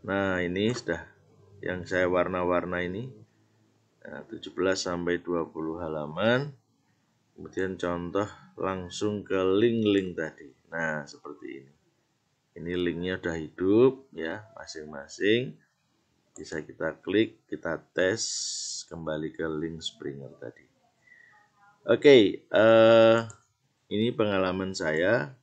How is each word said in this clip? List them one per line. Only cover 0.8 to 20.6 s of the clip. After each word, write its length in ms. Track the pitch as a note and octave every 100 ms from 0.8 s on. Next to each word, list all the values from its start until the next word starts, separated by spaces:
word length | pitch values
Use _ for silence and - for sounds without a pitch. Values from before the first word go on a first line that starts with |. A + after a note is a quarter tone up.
| - E2 - _ _ _ - -
yang 240 | - F2+
saya 240 | E2+ F#2 F2+
warna-warna 720 | F2+ F2 F2+ F2+ F2+ F2 F2+
ini. 320 | F2+ F#2 C3 - - _ _ _ _ _ _ _ -
Nah, 160 | C#2 D2
tujuh 240 | - - -
belas 240 | F#2 F#2+
sampai 400 | F#2 F2 F2 F2
dua 240 | E2+ F2 D#2
puluh 320 | D#2+ D#2+ E2
halaman. 720 | E2+ D#2 D2+ D#2 A2 B2 D3 - _ _ _ _ _ _ _ -
Kemudian 400 | - - F#2 F2+
contoh 520 | F2+ F2 F2 F#2+ G#2 - - -
langsung 720 | F#2 F#2+ F2+ - G#2+ G#2 F#2
ke 80 | F#2+
link-link 800 | F#2 G2 A#2+ A2+ G#2 G2 F#2 E2+
tadi. 360 | D#2 - D2 _ _
Nah, 320 | E2 D#2+ D2+
seperti 440 | D2 C#2+ D2 D2 C2+ C2+
ini. 140 | C2+ D2 _ _ _ _ _ _ _ E2
Ini 180 | E2 F2+
linknya 440 | F2 E2 F2+ F#2
udah 160 | F2 E2
hidup, 760 | D#2 - F#2 G#2+ C3 C3 - D#2+
ya, 320 | D#2+ G#2 G#2+ -
masing-masing. 1040 | - D#2+ D2+ D2 C#2+ - F#2 A#2 B2+ - _ _ _ _ _ _ _ -
Bisa 280 | - D#2+
kita 320 | D2+ - D#2+ D2+
klik, 400 | - G2 A2+ - _
kita 320 | D2+ F2 D2+ _
tes 320 | - F#2 A2 - - - - - - -
kembali 480 | E2 D#2+ D#2 D#2 -
ke 80 | E2
link 360 | D#2 E2 E2
Springer 480 | - - C#2+ C#2 C2+ -
tadi. 280 | A#1 -